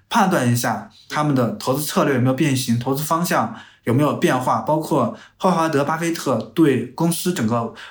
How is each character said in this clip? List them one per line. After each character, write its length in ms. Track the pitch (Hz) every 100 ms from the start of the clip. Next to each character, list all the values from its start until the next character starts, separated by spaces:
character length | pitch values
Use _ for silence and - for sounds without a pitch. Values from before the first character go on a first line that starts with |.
| _
判 220 | 233 185
断 220 | 160 123
一 40 | 120
下 360 | 127 104 - - -
他 140 | 151
们 100 | 151
的 200 | 131 113
投 200 | 104 -
资 100 | 139
策 220 | 151 190 147
略 80 |
有 80 | 127
没 80 | 127
有 60 | 131
变 200 | 156 127
形、 220 | - 117
投 160 | 135
资 100 | 139
方 220 | 151 165 175
向 300 | 156 110 - - _ -
有 80 |
没 100 | 123
有 100 | 147 117
变 220 | 165 131
化， 220 | 135 117
包 160 | - 156
括 400 | - 151 113 - - _
霍 120 | 190
华 180 | 165 160
德· 140 | 139 143
巴 120 | 165
菲 140 | 170
特 260 | 165 143 113 -
对 320 | - 151 131 120
公 260 | - 170
司 220 | 170 180
整 120 | 170 110
个 280 | 117 117 - -